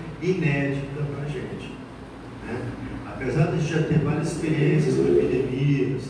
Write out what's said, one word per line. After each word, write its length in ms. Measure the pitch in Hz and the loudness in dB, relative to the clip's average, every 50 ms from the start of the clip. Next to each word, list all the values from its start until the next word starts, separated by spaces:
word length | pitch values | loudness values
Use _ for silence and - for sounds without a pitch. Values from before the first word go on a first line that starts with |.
| - - - - | -8 -10 -10 -4
inédita 800 | 151 185 185 180 160 147 139 139 139 139 135 - - - - - 143 143 143 | 0 0 0 2 2 2 2 2 2 0 -2 -2 -4 -6 -6 -4 -4 -4 -4
pra 120 | - 147 147 | -6 -6 -6
gente. 320 | 147 - - - - - - - - - - - - - - - - - - - - - - - 113 120 - 117 - - - - - - - - | -6 -6 -6 -8 -8 -10 -10 -12 -12 -12 -14 -14 -14 -16 -16 -16 -16 -16 -14 -14 -14 -12 -10 -8 -8 -6 -6 -8 -8 -8 -8 -8 -8 -10 -10 -10
Apesar 400 | - - 131 123 - 147 160 - | -10 -6 -4 -2 2 2 2 2
de 20 | |
a 100 | - 156 | 2 0
gente 140 | - - 160 | 0 0 0
já 100 | 156 156 | 0 2
ter 160 | - - - | 2 2 2
várias 340 | - 151 151 156 - - - | 4 2 2 0 0 -2 -2
experiências 600 | - 165 156 139 139 147 151 156 - - 131 - | -2 0 0 2 4 4 4 4 4 4 4 4
com 80 | - - | 4 4
epidemias, 1000 | - - 71 - - 131 127 - 123 127 139 143 147 139 135 123 - - - - | 6 6 6 4 4 2 2 0 0 0 2 4 4 4 4 2 0 0 -2 -4